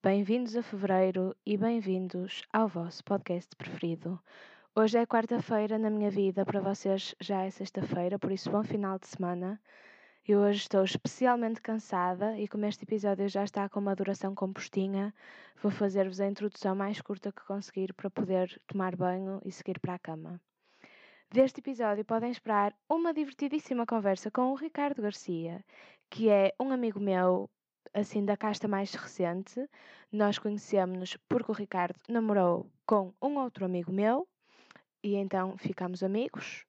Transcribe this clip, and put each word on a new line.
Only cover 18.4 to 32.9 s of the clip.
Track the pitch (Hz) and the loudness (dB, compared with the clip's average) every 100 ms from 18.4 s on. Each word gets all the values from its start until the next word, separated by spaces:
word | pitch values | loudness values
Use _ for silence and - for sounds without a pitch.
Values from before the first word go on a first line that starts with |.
| 185 - - | 0 -4 -8
tomar | 196 185 180 | -4 -2 0
banho | 180 180 190 196 | 0 0 -4 -6
e | - | -10
seguir | - - 185 | -10 -8 -6
para | - 180 | -4 -6
a | |
cama. | - 160 160 175 _ _ _ _ - - - _ _ | -8 -10 -10 -14 _ _ _ _ -20 -20 -20 _ _
Deste | 233 262 - | 4 4 4
episódio | 277 240 220 202 | -8 -2 0 0
podem | 208 226 240 | 0 0 0
esperar | 233 - 208 202 - _ | -4 0 2 2 0 _
uma | 330 339 | 0 2
divertidíssima | 302 285 - 285 302 - 247 233 | 0 -4 -4 -2 -2 -2 -2 0
conversa | 233 202 190 214 | 2 2 0 0
com | - 254 | 0 2
o | 269 | 0
Ricardo | 311 - 285 277 | -6 -4 -2 0
Garcia, | 208 202 - 170 165 175 - - - - _ | -4 -4 -6 -4 -4 -8 -14 -20 -20 -20 _
que | - 220 | 2 6
é | 202 196 - | 8 6 4
um | 269 | 0
amigo | 254 233 202 | 2 0 0
meu, | 202 185 185 180 202 _ _ _ - | 2 4 6 4 0 _ _ _ -8
assim, | 208 202 214 202 | -4 -2 0 0
da | 202 | 0
casta | 214 202 214 | 0 -2 -2
mais | 196 196 | -2 -2
recente. | - - - 175 180 196 - 277 - - - - | -6 -12 -2 -2 -2 -6 -8 -8 -12 -20 -20 -8
Nós | 208 208 208 | 2 2 2
conhecemos-nos | 214 208 - 202 185 185 180 - _ | -2 -4 0 2 2 -2 -8 -12 _
porque | 247 226 | -2 0
o | 214 | -6
Ricardo | 208 185 180 180 - | -4 -2 -2 -4 -2
namorou | 233 220 202 180 170 - _ | 0 4 6 6 4 -2 _
com | - | 2